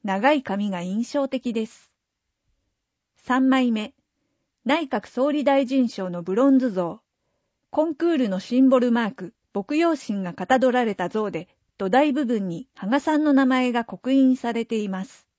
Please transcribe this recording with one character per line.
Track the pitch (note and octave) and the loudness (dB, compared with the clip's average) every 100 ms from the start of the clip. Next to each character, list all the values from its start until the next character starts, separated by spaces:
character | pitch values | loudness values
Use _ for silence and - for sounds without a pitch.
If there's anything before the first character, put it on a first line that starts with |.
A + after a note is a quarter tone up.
長 | G3+ F#3+ B3 | -4 0 2
い | D4+ | 2
髪 | - G3 G#3 | -2 -4 -4
が | F#3 | -6
印 | F3+ G3+ | -6 -6
象 | A#3+ D4 C4+ | -4 -2 -2
的 | C4 A#3+ | -4 -4
で | A3+ A3 | -4 -6
す。 | - _ _ _ _ _ _ _ _ _ _ _ _ _ _ | -10 _ _ _ _ _ _ _ _ _ _ _ _ _ _
三 | - B3+ C4 | -2 0 4
枚 | C4 B3 | 4 2
目。 | A3 G#3+ _ _ _ _ _ _ _ | -2 -6 _ _ _ _ _ _ _
内 | - D4+ D4 | -2 -2 0
閣 | A#3+ - | -6 -6
総 | - C#4 | -2 -2
理 | D4+ | 0
大 | C#4 C#4 B3+ | 2 2 2
臣 | C4+ A#3+ | 0 0
賞 | - F#3 | -2 -8
の | F3 | -8
ブ | E3+ | -4
ロ | G3 C4+ | 2 4
ン | C4+ | 4
ズ | B3 | 2
像。 | F#3 E3+ G#3+ _ _ _ _ _ _ _ | -2 -4 -6 _ _ _ _ _ _ _
コ | - D#4+ | -2 -2
ン | |
ク | C#4+ E4+ | 0 0
ー | D#4+ | 0
ル | A#3+ | 0
の | F#3+ | -4
シ | - B3 | -2 4
ン | C4 | 4
ボ | B3+ | 4
ル | B3 | 4
マ | A#3 A3 | 0 -2
ー | |
ク、 | - F#3 _ _ | -6 -14 _ _
牧 | G3+ G3 | -8 -4
羊 | D4+ E4+ D#4 - | 0 0 0 -4
神 | G3+ | -6
が | F#3 | -6
か | F3 F#3 | -8 0
た | C4 | 2
ど | B3+ | 2
ら | B3 | 2
れ | A#3 | -2
た | G3 F3 | -2 -4
像 | A3 G#3 | -2 -4
で、 | E3+ F3 _ _ _ | -6 -12 _ _ _
土 | F#3+ | 0
台 | B3 D4+ | 2 2
部 | C4+ | 0
分 | B3 A#3 F#3+ | -2 -2 -2
に | E3+ - | -8 -10
芳 | - F#3+ | -12 -2
賀 | C#4 | -2
さ | D#4+ D#4 | 0 0
ん | |
の | D4+ | 4
名 | C4+ C4 | 4 4
前 | B3+ B3+ | 2 0
が | A#3+ | -2
刻 | A3+ F#3 B3 | -4 -8 0
印 | C4+ C4 B3+ | 4 4 2
さ | A#3+ | -2
れ | A3+ | -4
て | A3+ A3+ | -4 -4
い | G#3 | -4
ま | F#3 | -6
す。 | G3 - _ | -8 -14 _